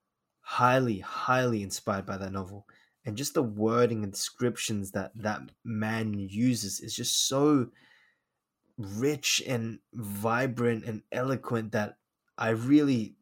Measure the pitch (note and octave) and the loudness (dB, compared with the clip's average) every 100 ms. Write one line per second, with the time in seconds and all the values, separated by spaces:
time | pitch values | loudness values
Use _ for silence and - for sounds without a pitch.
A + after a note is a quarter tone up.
0 | _ _ _ _ - - B2 C3 B2+ G2 | _ _ _ _ -6 2 4 6 4 -2
1 | F2 - - B2+ B2 A2 F#2+ - - G2 | -6 -4 0 2 2 0 -2 -6 -4 -4
2 | F#2+ G2 F#2+ G2 F#2+ G2+ - _ _ _ | -4 -6 -6 -6 -8 -12 -18 _ _ _
3 | - G#2+ C#3+ E3 A#2+ G#2 A2 A#2+ A#2+ A2+ | -10 -6 -2 0 0 0 2 4 4 2
4 | G2+ - - - B2 A2 - G#2 G2 G2+ | -4 -6 -8 -2 -2 0 -4 -2 -2 -4
5 | F#2 A#2 G#2+ D2+ - _ A#2 G#2+ G#2+ A2+ | -6 -4 -4 -4 -8 _ -8 -4 -2 -2
6 | A2 G2+ G2 G2+ B2+ A2+ G2+ - A2 - | -2 -4 -4 0 2 2 -2 -8 -8 -6
7 | A#2+ - - C3+ D3+ C#3+ A#2 _ _ _ | -2 0 0 4 4 4 2 _ _ _
8 | _ _ _ _ _ _ _ - G2 G2+ | _ _ _ _ _ _ _ -12 -8 -2
9 | C#3 C#3+ - - - A#2+ A2+ - _ - | 0 0 0 0 0 -2 -2 -8 _ -10
10 | G2+ G2+ A2+ A#2+ C3 A#2 A#2+ A2+ A2+ G#2+ | -8 -2 0 2 0 2 2 0 -4 -8
11 | - B2 C3 B2+ - A#2 G#2+ A2 G#2 - | -6 -4 -2 -2 -2 -4 0 0 -2 -6
12 | _ _ _ - A#2 A2+ B2 D3+ C#3+ B2 | _ _ _ -2 0 2 6 6 6 2
13 | G#2 - | 0 -8